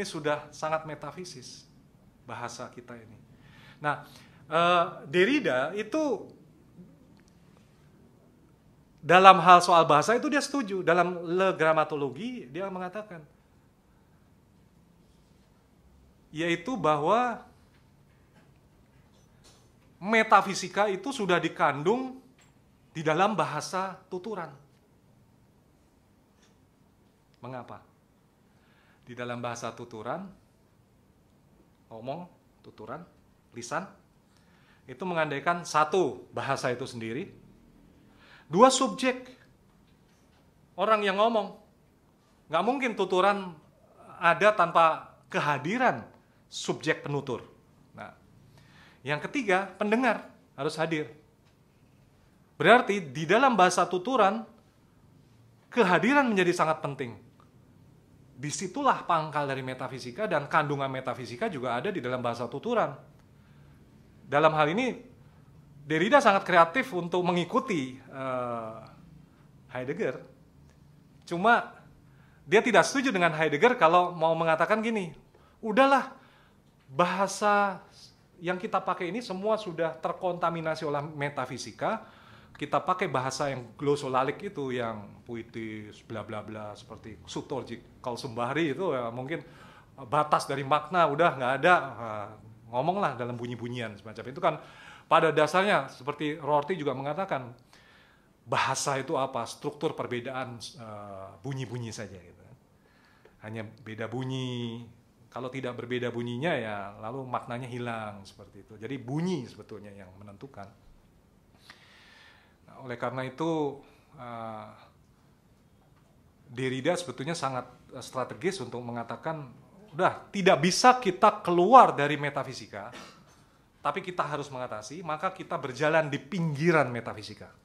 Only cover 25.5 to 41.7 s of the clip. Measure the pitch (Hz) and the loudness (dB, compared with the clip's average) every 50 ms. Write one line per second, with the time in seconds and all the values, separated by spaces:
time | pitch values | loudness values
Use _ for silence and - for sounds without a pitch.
25.5 | _ _ _ _ _ _ _ _ _ _ _ _ _ _ _ _ _ _ _ _ | _ _ _ _ _ _ _ _ _ _ _ _ _ _ _ _ _ _ _ _
26.5 | _ _ _ _ _ _ _ _ _ _ _ _ _ _ _ _ _ _ 120 120 | _ _ _ _ _ _ _ _ _ _ _ _ _ _ _ _ _ _ -16 -14
27.5 | 131 123 117 - 107 95 - _ _ _ _ _ _ _ _ _ _ _ _ _ | -12 -12 -14 -14 -18 -20 -20 _ _ _ _ _ _ _ _ _ _ _ _ _
28.5 | _ _ _ _ _ _ _ _ _ _ _ 127 120 120 123 123 120 120 120 120 | _ _ _ _ _ _ _ _ _ _ _ -16 -12 -10 -8 -8 -8 -6 -6 -8
29.5 | 117 117 127 117 113 - 120 117 - 110 107 120 143 175 196 190 - - _ _ | -8 -8 -8 -10 -10 -12 -14 -14 -14 -12 -8 -8 -8 -8 -10 -14 -18 -20 _ _
30.5 | _ _ _ _ _ _ _ _ _ _ _ _ _ _ _ _ _ _ _ _ | _ _ _ _ _ _ _ _ _ _ _ _ _ _ _ _ _ _ _ _
31.5 | _ _ _ _ _ _ _ - 117 110 117 131 143 170 180 175 _ _ _ _ | _ _ _ _ _ _ _ -20 -18 -14 -10 -10 -10 -10 -12 -16 _ _ _ _
32.5 | _ _ - - - - 107 110 127 160 175 - _ _ _ _ _ _ _ _ | _ _ -20 -20 -20 -18 -16 -14 -14 -14 -16 -18 _ _ _ _ _ _ _ _
33.5 | - 120 120 - 143 165 196 - - - _ _ _ _ _ _ _ _ _ _ | -16 -14 -10 -8 -6 -6 -8 -8 -12 -20 _ _ _ _ _ _ _ _ _ _
34.5 | _ _ _ _ _ _ _ - 131 - 196 185 175 165 156 151 143 139 131 175 | _ _ _ _ _ _ _ -18 -12 -8 -6 -4 -2 -2 -2 -2 -2 -2 0 0
35.5 | 175 175 160 - - 151 151 - - 190 170 131 104 - - - - 117 113 123 | -2 -2 -2 -2 0 2 2 2 2 2 2 0 -2 -6 -12 -12 -10 -6 -4 -4
36.5 | 135 123 - 131 123 117 135 - 123 117 113 110 117 143 196 - - - - - | -2 -2 -2 -2 -2 -4 -6 -10 -10 -10 -10 -8 -8 -8 -10 -12 -14 -20 -20 -20
37.5 | - _ _ - - - - - _ _ _ _ _ _ - - - - - - | -20 _ _ -20 -20 -20 -20 -20 _ _ _ _ _ _ -20 -20 -20 -20 -10 -2
38.5 | 147 185 240 262 262 - 269 233 190 - 254 254 247 - - - - - - _ | 4 6 8 8 8 6 2 0 -2 -2 -2 -2 -2 -2 -6 -16 -20 -20 -20 _
39.5 | _ _ _ _ _ _ _ _ _ _ _ _ _ _ _ _ _ _ _ _ | _ _ _ _ _ _ _ _ _ _ _ _ _ _ _ _ _ _ _ _
40.5 | _ _ _ _ _ - 185 214 220 208 208 196 185 196 214 233 233 214 196 185 | _ _ _ _ _ -2 2 2 4 4 4 2 2 4 4 4 4 2 -2 -2
41.5 | 175 - - _ | -6 -16 -20 _